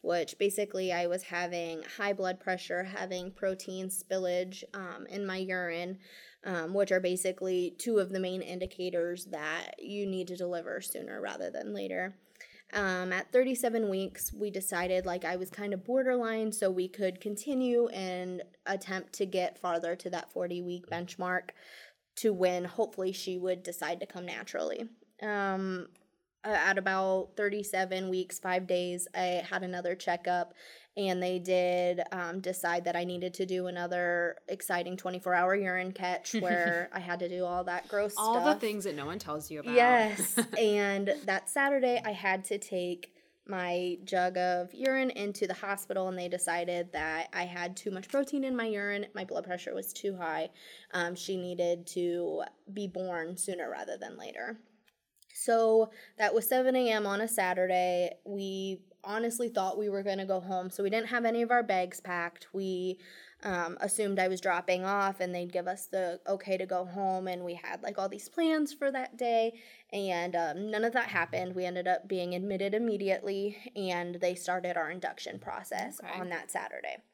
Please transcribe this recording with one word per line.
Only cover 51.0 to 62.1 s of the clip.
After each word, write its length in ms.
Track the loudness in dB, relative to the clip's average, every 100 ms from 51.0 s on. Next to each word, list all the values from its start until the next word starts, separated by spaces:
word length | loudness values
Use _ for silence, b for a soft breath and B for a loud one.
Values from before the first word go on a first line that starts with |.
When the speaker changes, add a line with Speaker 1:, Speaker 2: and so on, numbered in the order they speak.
| -2
Speaker 1:
she 240 | -2 -4 -4
needed 480 | -4 0 2 0 -2
to 540 | -2 0 0 -2 -2 -6 _ -12
be 140 | -6 -6
born 500 | -4 -4 -4 -4 -4
sooner 320 | -4 -4 -4
rather 260 | -6 -8 -8
than 220 | -8 -10
later. 420 | -12 -8 -8 -10 _ _ _ _ _ _ _
So 580 | -6 2 6 8 6 6 B B 0
that 160 | 4
was 140 | 4 4
seven 280 | 4 6 4
A 160 | 4
M 160 | 4 2
on 140 | 0
a 60 | 0
Saturday. 840 | 2 2 4 4 4 4 4 2 -2 -8
We 560 | -6 -4 -4 -4 -6 -10 _
honestly 440 | -6 -2 0 0 0
thought 300 | 0 0 0
we 120 | 0
were 140 | 0
gonna 220 | 0 -2 0
go 160 | -2
home, 280 | 0 -2 -2
so 140 | -2
we 60 | 0
didn't 180 | 0 0
have 160 | 2
any 180 | 2 2
of 100 | 4
our 120 | 4
bags 380 | 6 2 2 -4
packed. 460 | -4